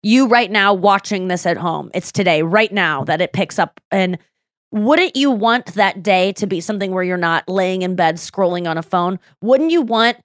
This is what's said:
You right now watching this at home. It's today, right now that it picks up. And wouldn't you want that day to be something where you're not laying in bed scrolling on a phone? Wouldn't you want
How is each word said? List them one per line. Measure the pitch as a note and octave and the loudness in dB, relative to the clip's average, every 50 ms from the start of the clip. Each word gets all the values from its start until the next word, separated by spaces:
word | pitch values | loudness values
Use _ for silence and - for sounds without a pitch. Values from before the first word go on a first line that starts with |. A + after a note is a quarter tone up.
You | - G#3+ A3+ B3+ C4+ | 2 4 4 4 4
right | A3+ A#3 A#3+ A#3+ F3+ | 4 4 2 2 2
now | G#3 G#3+ G3 G3+ G#3 | 0 2 4 4 2
watching | F#3 F3 G3+ G3 G3 - - G#3+ F#3+ F#3 | 4 4 2 2 2 0 -4 -4 -4 -2
this | F#3 F3+ F3 - | -2 -4 -2 0
at | F3+ E3+ | -2 -2
home. | - E3 F3 D#3+ D3+ D3 - - | -2 -2 -4 -4 -4 -8 -6 -8
It's | F#3 F3 - | -8 -8 -6
today, | - - G3 F3+ E3 D3+ | -4 0 2 2 2 2
right | D#3+ E3 F3+ G#3+ A3+ G#3+ | 0 2 2 2 2 2
now | F#3+ G#3 F3+ D#3+ D#3 C3+ C3+ | 0 0 0 0 0 -2 -2
that | - E3 D#3+ | -2 0 0
it | F3+ - - | -2 -2 -2
picks | - G3 D#3 - - | -4 -4 -4 -2 -2
up. | F3 D#3+ _ - _ _ | -2 -2 _ -20 _ _
And | - G3 F#3 F3+ F3+ E3 _ _ _ _ _ _ _ _ _ _ | -2 -2 0 -2 -4 -8 _ _ _ _ _ _ _ _ _ _
wouldn't | - G#3+ G#3 A#3 D4 E4 F#4 - _ | -6 -2 2 2 4 4 2 0 _
you | C4+ C#4 C#4+ | 0 0 0
want | B3+ G#3 G3+ A3+ A#3 B3 A#3+ - E3+ | 0 2 0 0 0 0 -2 -6 -2
that | G3 G3+ G3 - G3 E3 | 0 0 0 0 -2 0
day | G#3 F#3+ F#3 F3+ G3 F#3+ | 0 2 2 2 0 -2
to | - G#3+ | -4 -4
be | F#3 F#3+ E3+ | -4 -4 -6
something | E3+ - G#3+ G3+ G3 F#3+ | -4 -6 -6 -4 -4 -4
where | F#3 F#3 F3+ | -2 -2 -2
you're | F3+ F3+ | -2 -2
not | F3+ F3 E3+ E3 D#3+ - | -2 0 0 0 -2 -2
laying | - F#3+ F#3+ F#3 F#3 F#3 F#3 | -2 -2 -2 0 0 -2 -2
in | F3+ F3+ F#3 | -2 -4 -2
bed | F3 E3+ D#3+ D#3+ | 0 0 0 0
scrolling | E3+ - - - - G3 F3 F3 F3 F3 E3 | -2 -10 -10 -2 0 0 0 0 -2 -4 -4
on | D#3+ | -4
a | D#3+ E3 | -6 -6
phone? | - - F3+ F3 F3+ F#3+ F3+ _ _ _ _ | -4 -2 -2 -2 -2 -4 -6 _ _ _ _
Wouldn't | - A3 C4 C4+ D#4 E4 | 0 2 2 2 4 2
you | E4 F4 | 0 0
want | C#4 G#3+ A3+ A3 A3+ A#3 A#3+ - _ | 0 0 0 2 2 0 0 -4 _